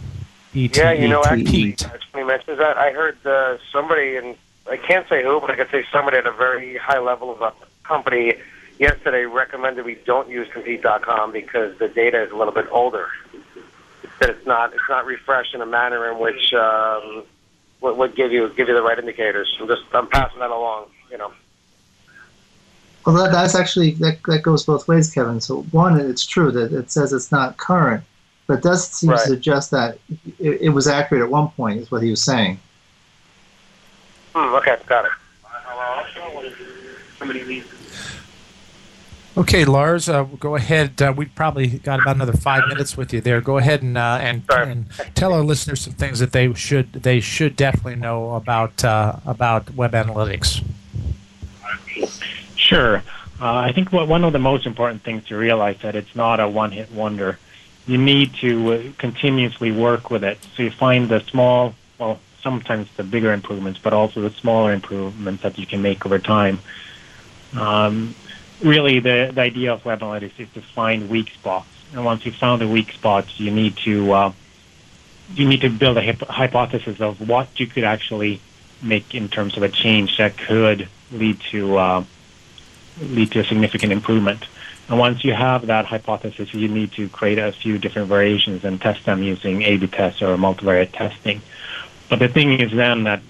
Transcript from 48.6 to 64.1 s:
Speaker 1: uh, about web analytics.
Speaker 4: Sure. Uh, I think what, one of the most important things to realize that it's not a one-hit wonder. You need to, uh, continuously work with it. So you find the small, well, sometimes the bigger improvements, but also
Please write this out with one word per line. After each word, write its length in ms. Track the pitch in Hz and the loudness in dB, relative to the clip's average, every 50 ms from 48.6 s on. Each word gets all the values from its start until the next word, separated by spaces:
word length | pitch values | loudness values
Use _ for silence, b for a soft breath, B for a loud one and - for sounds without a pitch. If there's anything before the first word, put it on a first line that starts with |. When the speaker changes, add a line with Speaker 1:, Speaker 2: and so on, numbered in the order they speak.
| 113 110 - - - | 0 -2 -2 -2 0
Speaker 1:
uh, 320 | 120 110 107 107 107 - - - | 2 2 2 2 0 -2 -4 -6
about 480 | - 120 - 123 120 113 110 98 - 131 | -8 -4 -2 0 0 0 0 -2 -4 -4
web 180 | 127 123 117 117 | -2 -2 0 0
analytics. 720 | 113 110 110 110 107 110 101 98 87 - - - - - - - - - - - - - - - - - - - - - - - - - - - - - - - - - - - - B B B B B B - | 0 0 -2 -2 -2 -2 -2 -2 -2 -2 -2 -2 -2 -4 -8 -8 -12 -14 -12 -10 -8 -6 -6 -6 -8 -10 -20 -20 -18 -18 -18 -16 -14 -12 -10 -10 -10 -10 -12 -8 -6 -6 -8 -8 -10 B B B B B B -2
Speaker 4:
Sure. 480 | - - - 190 165 131 117 104 101 - B B B B B B - | 0 2 4 6 6 6 4 2 2 -2 B B B B B B -6
Uh, 140 | 127 117 120 | -4 -2 0
I 180 | 123 123 127 123 | 0 0 0 0
think 180 | 190 185 185 | 0 0 2
what, 160 | 185 180 160 | 2 2 2
one 160 | 156 160 170 175 | 4 2 4 4
of 100 | 165 147 | 2 2
the 60 | 139 | 2
most 280 | 127 135 139 127 - | 2 2 2 0 -2
important 360 | 127 110 120 120 120 113 107 - | -4 -4 -2 -2 -2 -2 -4 -8
things 220 | 120 113 110 110 | -8 -8 -8 -8
to 120 | - 110 | -8 -6
realize 420 | 107 113 117 113 110 104 104 98 - | -2 0 2 2 2 2 0 -2 -4
that 160 | - 107 104 | -6 -6 -6
it's 180 | 110 104 - - | -6 -8 -8 -4
not 240 | 117 117 113 113 110 | -2 0 2 2 2
a 80 | 107 | 2
one-hit 460 | 104 104 107 107 104 95 104 110 104 113 | 0 0 0 -2 -2 -4 -6 -12 -10 -8
wonder. 460 | 107 107 107 104 101 98 95 92 - B B B B B B B _ - | -6 -6 -4 -4 -4 -4 -4 -4 -6 B B B B B B B _ -6
You 120 | 127 127 127 | -2 2 2
need 360 | 135 139 139 139 139 131 - | 4 6 6 4 4 2 0
to, 380 | - 127 123 117 113 113 113 113 | -2 0 0 0 2 2 2 0
uh, 100 | 117 120 135 143 - | 0 -2 -6 -10 -6
continuously 760 | - 123 120 - - 143 135 131 123 117 - - 117 113 110 | -6 -6 -4 -2 0 0 2 2 0 0 -2 -4 -4 -2 0
work 380 | 110 117 120 120 117 - - | 2 2 2 2 0 0 -4
with 140 | 120 107 101 | -4 -2 -2
it. 140 | 98 101 - - - - | -2 -4 -6 -10 -12 -8
So 60 | - 120 | -4 -4
you 80 | 113 | -4
find 380 | - - 131 127 127 123 123 110 | -2 0 2 2 4 4 2 2
the 120 | 113 107 | 0 0
small, 540 | - - - 131 123 123 123 123 123 120 113 - _ _ _ - | 0 0 0 2 4 4 4 4 2 0 -2 -8 _ _ _ -6
well, 220 | 120 110 110 - - _ _ - - | -4 -4 -4 -6 -10 _ _ -10 -6
sometimes 460 | 135 127 120 - - 117 107 104 - - | -6 -4 -4 -4 -4 -4 -4 -6 -8 -8
the 60 | - 98 | -10 -8
bigger 300 | 95 107 117 110 110 104 | -4 -2 0 2 2 0
improvements, 480 | 101 95 - 104 98 98 98 95 - - | 0 -2 -6 -8 -6 -6 -8 -8 -6 -2
but 100 | 107 107 | 0 2
also 260 | 107 107 104 | 2 2 2